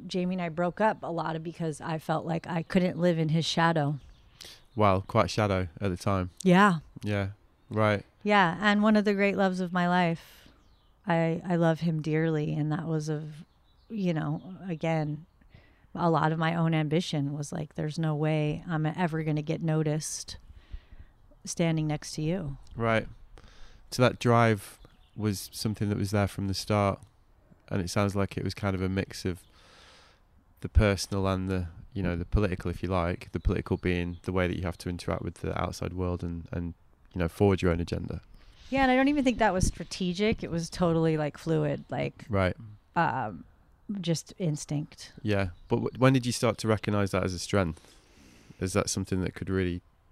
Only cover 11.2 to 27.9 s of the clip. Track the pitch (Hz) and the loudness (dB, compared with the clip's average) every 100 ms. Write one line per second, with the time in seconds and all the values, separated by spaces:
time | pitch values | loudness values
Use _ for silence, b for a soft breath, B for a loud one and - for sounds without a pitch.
11.2 | 165 165 185 170 165 156 170 156 151 156 | 2 0 0 2 4 2 0 0 0 0
12.2 | 160 156 156 151 151 151 165 160 151 151 | 2 0 0 -2 -2 -2 -2 -4 -2 -6
13.2 | 156 151 - _ _ _ - 226 180 156 | -8 -14 -20 _ _ _ -12 -4 0 0
14.2 | 147 160 185 180 185 156 165 160 151 147 | -2 -4 -8 -12 -10 -4 -2 0 -2 -6
15.2 | - _ - b b b b - 170 156 | -10 _ -20 b b b b -2 2 4
16.2 | 156 160 160 170 165 160 151 160 - 151 | 2 2 0 2 2 2 2 0 0 -2
17.2 | 143 147 143 170 151 - 156 156 160 147 | -2 -4 -6 -8 -8 -6 -4 -2 -2 0
18.2 | 156 156 151 160 180 160 156 160 175 160 | 0 2 0 -2 -4 -2 -2 0 -2 -2
19.2 | 156 151 151 156 165 156 151 156 - - | -2 -2 -2 -2 0 2 2 0 -4 -10
20.2 | - - - b b b b b b b | -12 -16 -18 b b b b b b b
21.2 | - - - - 165 160 151 151 - - | -20 -18 -8 -2 0 2 0 -4 -6 -4
22.2 | 156 190 143 135 - - 113 110 - - | -2 -2 -6 -10 -12 -2 0 0 -2 -14
23.2 | - - b b b b b - 123 - | -20 -20 b b b b b 2 2 4
24.2 | 123 117 113 104 - - - - _ - | 4 6 6 2 -4 -20 -20 -20 _ -4
25.2 | 107 95 - - 113 101 104 95 95 104 | -2 -2 -6 -6 -4 -2 -2 0 0 2
26.2 | 98 - 98 95 - 104 98 - - _ | 0 -2 -4 -2 0 2 2 0 -8 _
27.2 | _ _ _ - - 101 90 | _ _ _ -20 -6 -4 -2